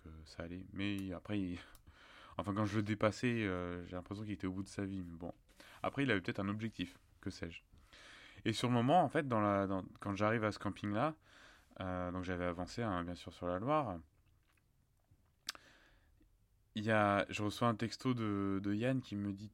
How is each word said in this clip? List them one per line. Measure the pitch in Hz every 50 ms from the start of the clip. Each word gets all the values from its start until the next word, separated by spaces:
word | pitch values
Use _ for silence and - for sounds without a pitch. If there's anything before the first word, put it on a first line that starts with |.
| 78
euh, | 80 78 80 80
ça | - - - 87
allait. | 85 87 92 92 92 92
Mais | 90 95 101 101
il, | 98 95 95 87
après, | 82 - - 104 104
il, | 95 90 87 85 - - - - - - - -
<laughs> | - - - - - - -
enfin, | - 92 101 98
quand | 104 107
je | 104 95
le | 110 107
dépassais, | 104 110 104 110 107 101 - - 123 120 117 110
euh, | 98 92 90 90 87 87 87 87
j'ai | 87 90
l'impression | 90 87 - 101 101 107
qu'il | 104 101
était | - -
au | 95 92
bout | 95 95
de | -
sa | - - 101
vie, | 98 98 95 90
mais | 85 85
bon. | 82 87 85 - - - _ - - - - - - -
Après, | - - 135 139
il | 131
avait | 110 98
peut-être | 87 - 117 -
un | 98 98
objectif, | 101 107 113 113 - - 113 - - - _ - - - -
que | 101
sais-je. | 90 - - 85 82 - _ _ - - - - - - - - - - - - - - -
Et | 113 110
sur | - - 123
le | 123
moment, | 120 117 131 156 180 170
en | 127
fait, | - 151 160
dans | 135 120 107
la, | 104 104 101 98 98
dans, | 95 98 95 92 - - -
quand | - 104 101
j'arrive | 95 104 107 110 120 107
à | 107 101
ce | -
camping-là, | - 101 98 - - 104 104 107 127 156 156 - _ - - - - - - - - - - -
euh, | 95 92 92 90 90 90
donc | 87 92 90
j'avais | 87 92 87 87
avancé, | 90 87 85 90 87 - - 120
hein, | 110 95 90 85
bien | 87 87
sûr, | 85 - - 87
sur | - -
la | 90 87 92
Loire, | 107 131 151 156 143 110 90 85 78 _ _ _ _ _ _ _ _ _ _ _ _ _ _ _ _ _ _ _ _ _ _ _ _ _ _ _ _ - - - - - - - - - - _ _ _ _ _ - _ _ _ _ _ _ _ _ _ -
il | 110 104
y | 110
a, | 110 107 104 101 101 101 - -
je | 95 - 104
reçois | 104 98 - 123 120
un | 113
texto | 104 117 107 - - - 131 127
de, | 120 113 107 101 101 98 98 98 98 98
de | 101 104
Yann | 104 117 127 135 131
qui | 123 - 104
me | 101 101 101 98
dit, « | 98 107 104